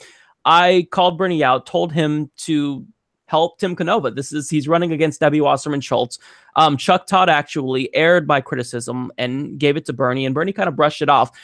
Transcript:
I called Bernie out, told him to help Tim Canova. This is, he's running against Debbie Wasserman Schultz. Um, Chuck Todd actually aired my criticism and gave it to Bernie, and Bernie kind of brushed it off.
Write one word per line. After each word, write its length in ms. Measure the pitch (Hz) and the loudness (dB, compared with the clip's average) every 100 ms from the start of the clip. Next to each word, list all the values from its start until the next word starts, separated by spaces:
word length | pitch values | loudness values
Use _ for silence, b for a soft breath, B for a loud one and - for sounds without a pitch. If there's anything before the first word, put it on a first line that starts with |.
| b b b b | b b b b
I 440 | - 165 180 185 175 | 2 4 6 2 0
called 260 | - 180 165 | 0 0 0
Bernie 280 | 185 165 | -2 0
out, 200 | 135 127 | 2 0
told 280 | - 175 170 | -2 -4 -2
him 360 | 160 151 151 143 - | 0 0 -2 -6 -10
to 460 | - 151 143 135 - _ _ _ - | -4 -2 -2 -6 -14 _ _ _ -2
help 300 | 160 170 - | 0 0 -2
Tim 160 | 190 | -6
Canova. 380 | 180 170 208 131 | -2 -2 0 -2
This 220 | 131 - | -6 -8
is, 160 | 151 139 | -8 -2
he's 180 | 156 139 | -2 0
running 240 | 170 175 | 0 0
against 300 | 151 156 - | -2 -2 0
Debbie 180 | 151 151 | 0 2
Wasserman 400 | 143 139 147 143 | 2 0 -2 -6
Schultz. 400 | - 117 123 - b b b - | -2 -2 -2 -6 b b b 2
Um, 180 | 156 | 2
Chuck 320 | 139 - 185 - | 2 2 0 2
Todd 220 | 190 185 | 2 4
actually 640 | 147 147 156 131 131 131 | 2 0 -6 -4 -4 -2
aired 320 | - 160 175 147 | 2 4 4 2
my 140 | 139 | 0
criticism 720 | - 131 120 120 120 127 127 - | -2 -8 -6 -8 -8 -8 -8 -6
and 400 | 123 131 147 139 | -6 -4 -8 -2
gave 180 | 143 151 | 0 0
it 80 | |
to 80 | 156 | -4
Bernie, 320 | 127 127 131 | -4 -2 -2
and 100 | 131 | -2
Bernie 160 | 135 185 | -2 -4
kind 160 | 196 190 | -2 -4
of 80 | |
brushed 260 | 143 151 - | 0 0 0
it 60 | 147 | 2
off. 240 | 135 117 - | 2 2 -4